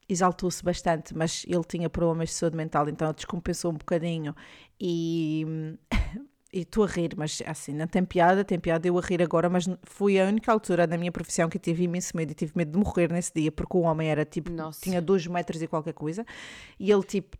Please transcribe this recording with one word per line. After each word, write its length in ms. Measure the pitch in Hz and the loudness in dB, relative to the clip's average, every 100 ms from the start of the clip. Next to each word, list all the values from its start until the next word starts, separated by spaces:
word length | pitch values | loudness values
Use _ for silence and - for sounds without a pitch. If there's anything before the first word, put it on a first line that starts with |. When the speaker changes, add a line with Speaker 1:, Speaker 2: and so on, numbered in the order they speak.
| _ | _
Speaker 1:
exaltou-se 540 | 180 185 170 185 - | 2 2 2 -2 -2
bastante, 540 | 180 175 180 160 - 160 | -2 -2 0 0 -2 -4
mas 280 | 160 - - | -2 -4 -2
ele 160 | 175 | -2
tinha 240 | 170 175 170 | -2 -4 -4
problemas 400 | 175 170 165 165 | 0 0 2 -2
de 40 | |
saúde 220 | - 170 160 | -2 -2 -2
mental, 300 | 160 147 147 | -2 0 0
então 240 | 151 156 | 0 -2
descompensou 560 | 151 - 175 165 170 175 | -2 -6 -6 -4 -4 -2
um 40 | 156 | -4
bocadinho 580 | - 175 170 165 151 151 - - - _ | -2 -2 0 -4 -6 -8 -16 -20 -20 _
e, 680 | 180 170 165 165 156 156 156 160 156 160 _ | -4 -2 0 0 0 -2 -2 -4 -6 -10 _
<laughs> 600 | - - 214 285 _ _ | 0 0 -6 -14 _ _
e 80 | 190 | -8
estou 240 | 165 220 | -4 0
a 20 | 202 | 2
rir, 280 | 175 165 190 | 2 -2 -2
mas 240 | 151 - - | -6 -6 -8
assim, 260 | 156 - | -10 -8
não 140 | 147 165 | -6 0
tem 180 | 185 | 0
piada, 400 | 185 185 170 190 | 2 4 6 6
tem 160 | 196 175 | 2 -2
piada 260 | 175 165 175 | 0 0 2
eu 120 | 175 | 0
a 20 | |
rir 220 | 170 180 | 0 2
agora, 260 | 170 165 175 | 4 4 2
mas 180 | 180 175 | 2 0
n-, 120 | 180 | -6
foi 360 | - - 202 190 | -10 0 4 6
a 60 | 190 | 4
única 260 | 214 - | 2 4
altura 340 | 220 - 175 170 | 2 4 4 4
na 120 | 170 | 2
minha 120 | 175 | -2
profissão 380 | 165 170 - 165 | -4 -4 0 0
que 80 | 196 | 0
eu 40 | |
tive 220 | - 170 | -2 0
imenso 300 | 180 175 180 | 0 0 -4
medo 180 | 170 156 | -4 -4
e 20 | |
tive 180 | 151 160 | -4 -4
medo 180 | 175 156 | -2 0
de 60 | 165 | 2
morrer 320 | 202 - 170 | 2 2 2
nesse 220 | 170 175 | 2 -2
dia, 160 | 160 156 | 0 0
porque 240 | 156 - | 0 -2
o 60 | 185 | 2
homem 280 | 165 156 160 | 2 2 0
era 120 | 151 151 | 0 0
tipo, 240 | - 160 | -4 -6
Speaker 2:
Nossa. 300 | 170 160 151 | -8 -8 -8
Speaker 1:
tinha 180 | 185 180 | -2 -2
dois 260 | 165 196 170 | 2 2 2
metros 360 | 175 170 165 | -4 -4 -6
e 40 | 160 | -4
qualquer 280 | 165 156 | -4 -4
coisa, 320 | 151 151 175 233 - - - - - | -6 -6 -6 -8 -14 -16 -18 -20 -6
e 120 | 190 | 4
ele 100 | 202 | 4
tipo 340 | 196 202 - - | 4 -4 -6 -14